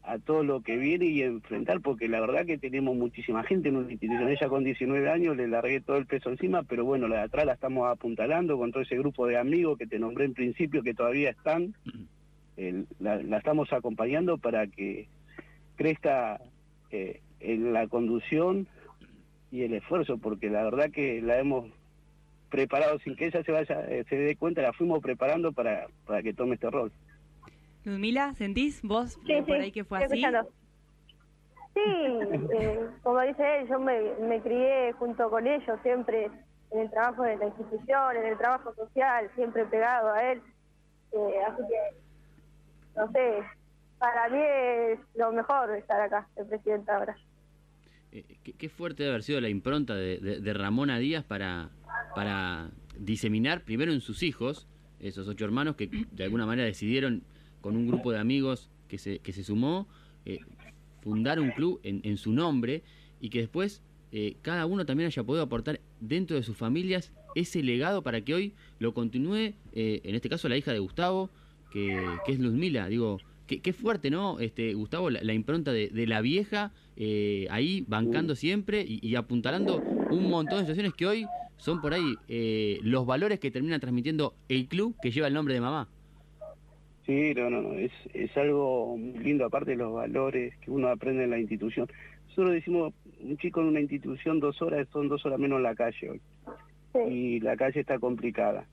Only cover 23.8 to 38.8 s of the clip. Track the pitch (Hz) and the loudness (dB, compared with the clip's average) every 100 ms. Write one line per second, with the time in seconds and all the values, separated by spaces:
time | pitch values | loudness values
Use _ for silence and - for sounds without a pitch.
23.8 | - 123 - 139 147 147 170 165 131 - | -2 -4 -2 0 0 0 0 2 0 2
24.8 | 175 160 131 123 131 165 165 143 117 101 | 0 2 0 0 2 2 0 0 0 0
25.8 | - - - 104 110 101 120 120 117 139 | -4 -16 -4 -2 -2 -2 0 0 0 -2
26.8 | 110 - - - - - - - - - | -2 -6 -20 -20 -20 -20 -20 -20 -20 -12
27.8 | 208 196 214 254 285 262 202 202 285 285 | -6 -2 0 0 0 -2 -2 0 0 -2
28.8 | 208 214 240 - - 294 285 285 202 208 | 0 0 0 -6 2 2 4 0 0 -6
29.8 | 202 190 269 262 262 233 226 _ _ _ | -4 0 2 2 4 2 0 _ _ _
30.8 | _ _ - _ _ _ _ - - 403 | _ _ -20 _ _ _ _ -20 -4 2
31.8 | 415 370 285 233 - 311 - 226 220 220 | 2 4 2 0 0 -2 0 2 2 0
32.8 | 226 - 247 247 262 277 285 294 247 262 | -4 -4 2 2 2 2 2 2 0 0
33.8 | 262 240 214 - 226 226 220 240 262 269 | 2 2 0 -2 0 0 0 2 4 4
34.8 | 247 233 240 226 226 226 233 294 277 220 | 2 -2 -6 0 0 2 2 0 -2 -2
35.8 | 247 247 240 226 214 - - _ _ 220 | 0 0 0 0 -2 -6 -20 _ _ -4
36.8 | 220 220 240 226 240 208 208 208 220 220 | -2 2 0 2 0 0 -2 -4 -8 -6
37.8 | - 269 262 233 220 214 233 254 247 220 | 0 2 4 0 -2 0 2 0 -4 -10